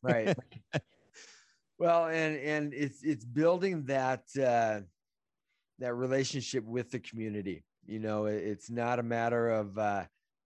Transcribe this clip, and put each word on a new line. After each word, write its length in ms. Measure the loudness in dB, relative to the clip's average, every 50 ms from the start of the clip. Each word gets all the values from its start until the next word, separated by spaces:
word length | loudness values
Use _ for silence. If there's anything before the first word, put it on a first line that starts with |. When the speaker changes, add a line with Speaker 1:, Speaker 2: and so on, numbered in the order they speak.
Speaker 1:
Right. 320 | 0 0 2 2 2 2 0 -2 -4 -14 -18 -20 -10 _
Speaker 2:
<laughs> 120 | -4 -4 -4 _ _ _ _ _ -20 -20 -20 -20 -20 -20 _ _ _ _ _ _ _ 0
Speaker 1:
Well, 280 | 4 4 4 4 4 2
and, 280 | 0 0 0 0 -2
and 380 | -2 -2 -2 -2 0 -2 -2 -4
it's, 280 | -2 -4 -4 -4 -4
it's 220 | -2 -2 -2 -2 -4
building 600 | -4 0 4 4 4 4 4 2 0 -2 -2 -2
that, 380 | 0 0 2 2 2 0 -2 -4 -6 -2
uh, 460 | 2 2 4 4 4 4 2 0 -2 -6 -12 _ _ _ _ _ _ _ _ _ _ _ _ _ _ _ _ _ -8
that 160 | -6 -4 -2
relationship 680 | -2 0 2 2 2 2 0 -2 -4 -4 -4 -4 -4 -4
with 260 | -4 -4 -4 -4 -4
the 100 | -6 -10
community. 640 | -10 -10 -8 -6 -6 -4 -4 -4 -4 -4 -6 -8 -10 _ _ _ _
You 160 | -10 -8 -4
know, 260 | -4 -2 -2 0 0
it, 180 | 0 -2 -2 -2
it's 260 | -4 -6 -6 -8 -8
not 280 | -4 -2 0 0 0 0
a 40 |
matter 480 | 0 -2 0 0 0 2 2 2 2 2
of, 280 | 2 0 -2 -4 -4 -2
uh, 280 | -2 0 0 -2 -4 -8 _ _ _ _ _ _ _